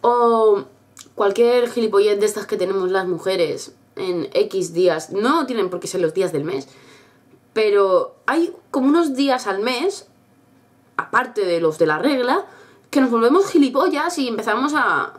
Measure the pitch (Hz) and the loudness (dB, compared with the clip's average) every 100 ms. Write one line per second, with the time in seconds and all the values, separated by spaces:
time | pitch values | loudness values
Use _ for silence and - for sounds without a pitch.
0 | 240 240 240 226 220 196 - _ _ - | 2 2 4 4 4 2 -2 _ _ -20
1 | - - 202 196 233 247 240 233 220 202 | -20 -2 -2 2 2 4 0 -2 0 2
2 | 208 202 208 208 208 202 180 196 185 190 | 2 2 0 -4 -6 -4 -2 -2 -2 -2
3 | 185 170 190 190 156 - - - _ - | -2 -4 -2 -2 -2 -4 -12 -20 _ -10
4 | 185 175 151 170 208 190 165 170 185 160 | -6 -4 -2 -2 -2 -2 -4 0 2 0
5 | 160 190 226 320 269 233 185 180 - 226 | -4 -4 0 0 0 -2 -4 -4 -6 -2
6 | 165 170 185 151 151 196 - - - - | -2 0 -2 -2 -4 -8 -10 -20 -20 -20
7 | _ _ _ _ _ - 214 202 196 185 | _ _ _ _ _ -2 2 4 4 2
8 | - - - 294 349 - _ - 262 320 | 0 -6 -2 0 -2 -4 _ 0 2 2
9 | 330 262 277 247 208 190 220 247 349 403 | 2 0 0 0 -2 -4 -2 -2 -4 -6
10 | - _ _ _ _ _ _ _ _ - | -14 _ _ _ _ _ _ _ _ -10
11 | - 226 254 - 190 170 165 156 156 151 | -2 -2 -2 -4 -2 0 0 2 0 2
12 | 262 269 247 330 - - - _ _ 285 | 0 0 0 -2 -2 -16 -20 _ _ 0
13 | 262 233 233 320 403 330 277 240 339 294 | 2 2 4 4 2 2 2 2 0 0
14 | 330 349 254 214 220 214 277 302 233 156 | -4 -4 -4 -4 -4 -2 -2 0 0 -2
15 | 98 | -4